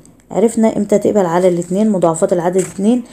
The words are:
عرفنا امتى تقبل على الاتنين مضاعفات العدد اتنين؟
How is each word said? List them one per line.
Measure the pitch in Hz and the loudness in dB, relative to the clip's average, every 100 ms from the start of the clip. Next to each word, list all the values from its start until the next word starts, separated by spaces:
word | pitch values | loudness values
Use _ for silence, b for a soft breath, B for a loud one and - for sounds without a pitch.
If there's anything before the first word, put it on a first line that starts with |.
| - _ - | -16 _ -8
عرفنا | 180 220 226 220 - | 0 0 2 0 0
امتى | 208 208 | 0 0
تقبل | 214 208 180 | 2 0 0
على | 170 185 | 2 2
الاتنين | 175 175 185 220 | 0 -2 -2 0
مضاعفات | 196 170 165 190 | 2 0 2 0
العدد | 180 170 190 | 0 0 -2
اتنين؟ | 185 - 202 247 240 | -4 -2 0 0 -4